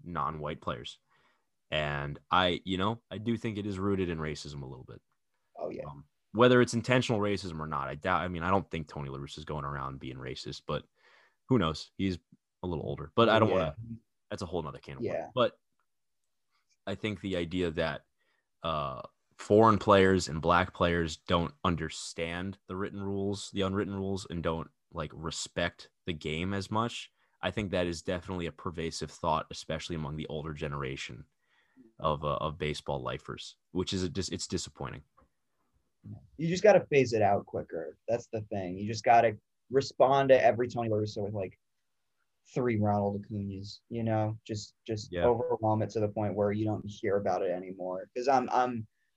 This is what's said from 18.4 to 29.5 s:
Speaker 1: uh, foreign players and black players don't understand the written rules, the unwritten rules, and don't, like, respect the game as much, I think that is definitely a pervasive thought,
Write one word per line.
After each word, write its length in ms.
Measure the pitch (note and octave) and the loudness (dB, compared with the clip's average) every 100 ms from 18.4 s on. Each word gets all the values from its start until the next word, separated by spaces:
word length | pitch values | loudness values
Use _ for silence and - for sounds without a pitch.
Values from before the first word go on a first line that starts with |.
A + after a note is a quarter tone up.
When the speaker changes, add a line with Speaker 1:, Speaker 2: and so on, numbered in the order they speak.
| _ _ | _ _
Speaker 1:
uh, 380 | E2 D#2 C#2 B1+ - _ _ _ | -4 -4 -4 -8 -12 _ _ _
foreign 400 | - G#2 A2 G2+ | 4 8 10 8
players 520 | - G2 F#2+ F#2+ F2 | 8 8 8 6 2
and 120 | D#2 | -2
black 320 | E2 F2 F#2 | 4 4 4
players 440 | - F2 E2+ E2 - | 2 2 2 0 -4
don't 360 | - F2+ D#2+ - F#2 | 0 0 0 -2 -2
understand 920 | E2 D#2 - - - E2 F2 F#2+ F#2+ - | -2 -4 -8 -10 -6 -6 -4 -8 -10 -10
the 80 | F#2 | -8
written 260 | G2 G2 | -8 -6
rules, 480 | G2 G2 G2 G2 - | -4 -2 -2 -4 -6
the 100 | G2 | -2
unwritten 320 | F#2+ G2 F#2+ | 0 0 -2
rules, 320 | G2 F#2+ F#2+ - | -4 -4 -6 -6
and 120 | E2+ | -4
don't, 280 | E2 E2 - _ _ | -2 -4 -8 _ _
like, 200 | E2 D2+ | -8 -8
respect 760 | C#2+ D#2+ - - - F2 - - _ - | -8 -8 -8 -6 -2 -2 -4 -20 _ -8
the 80 | |
game 400 | D#2+ D#2 D#2 F#2 | -6 -4 -4 -2
as 180 | G2+ G2 | -4 -2
much, 400 | G#2+ A#2 - - _ _ _ | -2 -2 -6 -14 _ _ _
I 100 | F#2 | -4
think 200 | F#2+ G2+ | -2 -2
that 140 | F#2 F2 | 0 0
is 160 | E2 | -2
definitely 440 | - F2+ - F#2 E2+ | -4 -6 -4 -6 -6
a 60 | |
pervasive 580 | - F#2 E2 E2 - D2+ | -6 -8 -6 -6 -6 -10
thought, 340 | - E2+ D#2 - | -4 -2 -2 -2